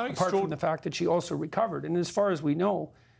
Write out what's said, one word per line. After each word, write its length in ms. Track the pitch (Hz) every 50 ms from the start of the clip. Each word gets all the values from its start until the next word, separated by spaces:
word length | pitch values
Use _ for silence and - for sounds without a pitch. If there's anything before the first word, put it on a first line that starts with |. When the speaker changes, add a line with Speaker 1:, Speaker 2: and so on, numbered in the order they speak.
| 233
Speaker 1:
apart 120 | 247 160
from 100 | - 185
Speaker 2:
extraord- 240 | 185 196 196 196 156
Speaker 1:
the 60 | 156
fact 280 | 139 - 165 156 156 -
that 100 | 165 -
she 120 | - 175
also 280 | 170 165 175 170 - 151
recovered. 500 | 147 160 156 - - 226 220 165 139 143
And 120 | 156 170
as 140 | 175 175 170
far 200 | - 214 202 202
as 120 | 180 147 -
we 120 | 147 147
know, 380 | 165 180 208 196 165 156 - - - _ _ _